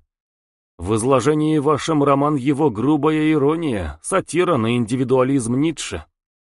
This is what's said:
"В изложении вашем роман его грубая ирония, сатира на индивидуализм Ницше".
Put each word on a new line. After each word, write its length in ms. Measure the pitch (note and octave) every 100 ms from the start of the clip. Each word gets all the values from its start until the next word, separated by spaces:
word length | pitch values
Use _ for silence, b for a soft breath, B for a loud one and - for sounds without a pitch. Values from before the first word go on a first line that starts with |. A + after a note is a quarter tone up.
| _ _ _ _ _ _ _ -
"В 180 | F2 A2
изложении 640 | A#2+ C3+ A#2 D3+ D3+ D#3
вашем 440 | C#3 C#3+ - D#3
роман 320 | C#3+ C#3 D3 D3
его 340 | B2 C3+ D3+
грубая 600 | G#2 B2+ D#3 D#3 D#3 D#3
ирония, 680 | D#3 C#3 E3 D#3+ G#2 D#2+ C#2
сатира 540 | - F#3+ - D#3+ F3+ C#3+
на 180 | A2 B2
индивидуализм 800 | G#2+ B2+ B2+ C3 B2+ C#3 A2+ B2
Ницше". 500 | D#3+ - - F2 - _ _ _